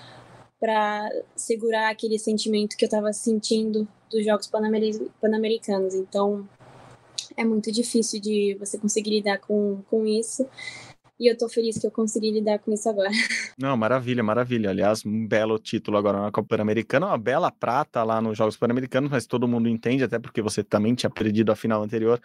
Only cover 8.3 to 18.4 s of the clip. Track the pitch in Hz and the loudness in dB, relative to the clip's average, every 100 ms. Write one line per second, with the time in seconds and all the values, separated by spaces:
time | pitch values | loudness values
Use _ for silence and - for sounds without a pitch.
8.3 | 208 202 196 202 - 208 214 214 214 202 | 0 0 -2 -6 -4 -2 -2 0 0 0
9.3 | 196 - 208 208 196 196 226 220 214 226 | -2 0 0 0 -2 -2 0 2 0 -2
10.3 | - 262 - - - - - _ - 240 | -4 -6 -8 -16 -16 -18 -20 _ 0 2
11.3 | 226 233 240 226 220 220 226 220 226 220 | 2 0 0 -2 0 -2 0 -2 0 0
12.3 | 214 214 208 - 214 226 208 190 214 226 | 0 0 0 0 -2 0 0 0 0 -2
13.3 | - - - 135 127 110 131 120 123 107 | -4 -8 -4 -2 2 2 2 0 0 0
14.3 | 113 123 123 101 95 98 110 107 110 110 | 0 0 0 0 2 2 2 0 -4 0
15.3 | 110 110 110 - 110 - 104 101 98 104 | 2 2 0 -2 -4 0 2 2 2 0
16.3 | 104 104 110 107 110 107 131 190 151 107 | -2 0 0 2 0 0 0 0 -2 0
17.3 | 139 165 - 117 127 151 127 110 113 113 | 0 0 -2 -2 0 0 0 0 0 0
18.3 | 107 | 0